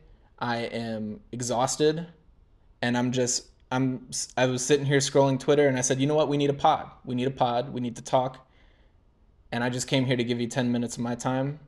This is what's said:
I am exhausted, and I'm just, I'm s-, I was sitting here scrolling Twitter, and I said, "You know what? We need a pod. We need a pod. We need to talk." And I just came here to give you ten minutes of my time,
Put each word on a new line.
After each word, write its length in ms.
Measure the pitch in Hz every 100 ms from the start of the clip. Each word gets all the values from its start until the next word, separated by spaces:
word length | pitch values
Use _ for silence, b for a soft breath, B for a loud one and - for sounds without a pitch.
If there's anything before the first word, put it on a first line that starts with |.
| b b b -
I 180 | 120 117
am 640 | 117 117 113 110 107 107 -
exhausted, 760 | 117 120 117 131 - 151 156 170 - _ _ _ _ _ -
and 160 | 120 123
I'm 140 | 123
just, 340 | 123 123 - - _ -
I'm 360 | 127 131 127 -
s-, 240 | - - -
I 120 | 127
was 180 | 127 123
sitting 200 | 147 139
here 120 | 143
scrolling 400 | 135 143 139 131
Twitter, 280 | - 143 143
and 100 | 131
I 40 |
said, 180 | 123 127
"You 80 | 139
know 80 | 151
what? 120 | 139
We 80 | 143
need 140 | 143
a 40 |
pod. 380 | 139 160 151 - - -
We 100 | 123
need 120 | 127
a 40 |
pod. 420 | 131 127 120 123
We 60 | 127
need 160 | 123 113
to 60 |
talk." 440 | - 135 127 - - b b b b b _ _ _ _ -
And 120 | 120
I 60 | 123
just 180 | 123 -
came 180 | 139 131
here 120 | 123
to 60 |
give 180 | 120 120
you 60 | 120
ten 240 | 135 123
minutes 260 | 120 120 -
of 60 |
my 120 | 120 120
time, 440 | 131 131 139 147